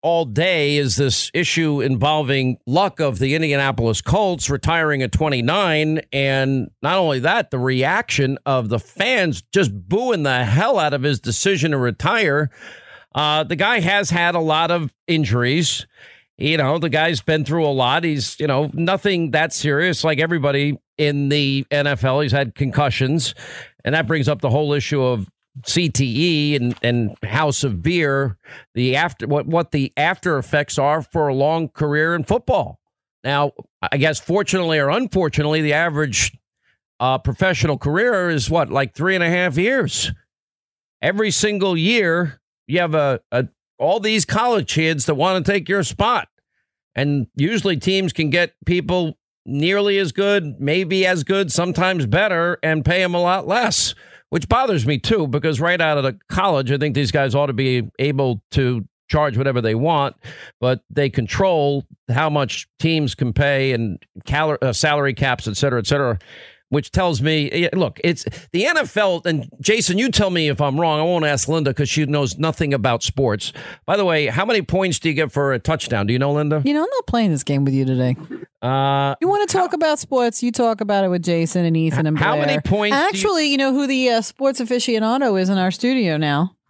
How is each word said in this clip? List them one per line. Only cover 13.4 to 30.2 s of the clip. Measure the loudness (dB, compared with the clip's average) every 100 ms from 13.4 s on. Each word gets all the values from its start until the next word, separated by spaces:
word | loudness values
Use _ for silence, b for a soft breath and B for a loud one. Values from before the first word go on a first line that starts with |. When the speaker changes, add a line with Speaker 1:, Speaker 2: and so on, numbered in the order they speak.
Speaker 1:
the | -2 0
guy | 0 2
has | 2 0 0
had | 0 2 0
a |
lot | 2 2 2
of | 0 -2 _ -2
injuries. | 0 2 2 2 2 0 -4 -8 B B B B _
You | -2 0
know, | 0 0
the | 0
guy's | 0 0 -2
been | -2 -2
through | 0 0 0
a |
lot. | 2 2 2
He's, | 0 -4 -6 -4
you | -2
know, | 0 0
nothing | -2 -2 0 0 0 0
that | 0 0
serious | -2 0 0 0 0
like | 0 0
everybody | 0 0 0 0 0 -2 _ -2
in | 0 0 0
the | 2 2 0 -2
N | 0 0
F | 0
L. | 0 0
He's | 0
had | 0 -2
concussions. | -2 -2 0 0 0 0 0 -2 -8 B B B B
And | -2
that | 0 0
brings | 0 0
up | 0
the | 0
whole | 0 2
issue | -2 0 0
of | 0 0 -6 _ _ -16 -4
C | 0 0
T | 0 0 0 0 2 0
E | 0
and, | -2 -2
and | 0 0 -2 -4
how | -4 0 0
severe | 0 -2 -2 0 0 0 0 -2 -6 B B B
the | -2 0 2
after, | 0 -4 -2
what, | -2 0
what | -2 0
the | -2 -2 -2
after | -2 0